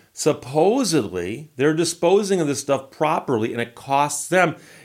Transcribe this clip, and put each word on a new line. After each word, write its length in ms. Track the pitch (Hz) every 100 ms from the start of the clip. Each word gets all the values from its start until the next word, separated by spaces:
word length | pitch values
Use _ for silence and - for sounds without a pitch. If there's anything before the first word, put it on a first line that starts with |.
| _
Supposedly, 1400 | - 156 143 120 147 180 254 226 160 98 90 87 120 151 -
they're 180 | 143
disposing 640 | 156 165 - 170 196 202 190
of 60 | 151
this 140 | 131
stuff 300 | - 135 -
properly 640 | - 151 180 - 120 117
and 80 | 117
it 140 | 117
costs 520 | - - 139 147 - -
them, 300 | 180 170 - - -